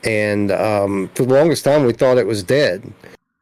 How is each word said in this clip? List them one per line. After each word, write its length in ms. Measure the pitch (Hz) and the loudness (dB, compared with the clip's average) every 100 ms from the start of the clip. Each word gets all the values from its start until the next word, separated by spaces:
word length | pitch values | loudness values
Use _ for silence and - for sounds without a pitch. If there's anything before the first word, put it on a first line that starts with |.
And, 480 | 113 107 104 104 101 | -4 -2 -2 -2 -2
um, 580 | 87 107 104 98 98 90 | -2 0 0 -2 -4 -6
for 120 | - 127 | -4 2
the 80 | |
longest 300 | 135 165 131 | 4 4 2
time, 200 | 139 147 | 0 2
we 80 | 127 | 2
thought 240 | 117 135 127 | 2 2 2
it 100 | 101 | 0
was 160 | 107 | -4
dead. 480 | 90 135 131 90 - - - - _ _ | -2 0 0 -2 -10 -20 -20 -20 _ _